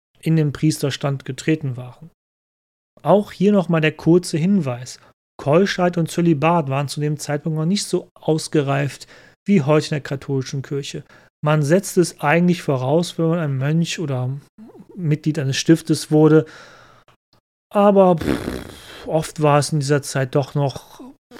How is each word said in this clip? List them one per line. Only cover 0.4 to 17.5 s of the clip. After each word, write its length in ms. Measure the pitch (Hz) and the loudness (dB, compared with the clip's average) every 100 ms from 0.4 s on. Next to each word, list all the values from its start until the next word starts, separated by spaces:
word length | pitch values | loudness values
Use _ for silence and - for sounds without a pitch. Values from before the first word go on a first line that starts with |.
| 147 | 0
Priesterstand 720 | - 156 156 143 - 143 135 | 0 -2 0 -4 -4 -6 -6
getreten 540 | - 131 - 156 143 123 | -8 -6 -2 -2 -4 -10
waren. 320 | 123 - 160 _ _ _ _ _ _ _ _ _ | -14 -20 -20 _ _ _ _ _ _ _ _ _
Auch 300 | 147 196 202 | 2 2 0
hier 220 | - 190 | 0 2
nochmal 260 | 202 165 160 | 2 2 2
der 140 | 156 | 0
kurze 440 | 151 165 180 180 160 | 0 2 2 2 -2
Hinweis. 600 | 175 202 139 123 127 - _ _ _ - | 0 0 0 -6 -12 -18 _ _ _ -8
Keuschheit 580 | 139 160 196 - 180 175 | 0 2 2 0 -2 0
und 140 | 160 | -2
Zölibat 560 | - 170 147 160 170 135 | 0 0 2 2 0 0
waren 220 | 135 143 | -4 -4
zu 100 | - | -4
dem 180 | 151 147 | -4 -4
Zeitpunkt 400 | - 147 165 156 | -6 -6 -4 -4
noch 80 | 160 | -2
nicht 200 | 196 - | -2 -2
so 240 | 180 - _ | -6 -6 _
ausgereift 880 | - 156 - 156 139 139 143 - - - - _ - | -2 -2 0 -2 0 -2 -4 -8 -18 -20 -20 _ 0
wie 140 | 202 | 2
heute 260 | 135 151 147 | 4 2 0
in 40 | |
der 100 | 151 | -6
katholischen 640 | - 139 - 135 127 139 | -6 -8 -6 -6 -4 -8
Kirche. 420 | - 139 139 151 - - _ _ 151 | -8 -8 -8 -12 -16 -20 _ _ 0
Man 160 | 156 | 0
setzte 400 | 143 185 - 185 | 2 2 2 0
es 180 | 165 - | 0 0
eigentlich 420 | 147 165 180 175 | 0 2 2 0
voraus, 560 | - 131 127 160 175 - | 0 -2 0 0 0 -2
wenn 100 | 165 | -2
man 120 | 175 | -2
ein 180 | 151 135 | -2 -2
Mönch 420 | 139 160 165 - | 0 0 -2 -4
oder 380 | 147 127 127 143 - - 226 480 - 214 | -6 -4 -6 -8 -14 -20 -20 -20 -20 -6
Mitglied 440 | 160 151 156 151 | -2 -2 -2 -2
eines 160 | 135 135 | -2 0
Stiftes 560 | - 160 - 151 - | 2 2 2 -4 2
wurde, 340 | 151 156 156 156 - - - - _ _ _ _ _ _ | 4 6 6 2 -6 -20 -20 -20 _ _ _ _ _ _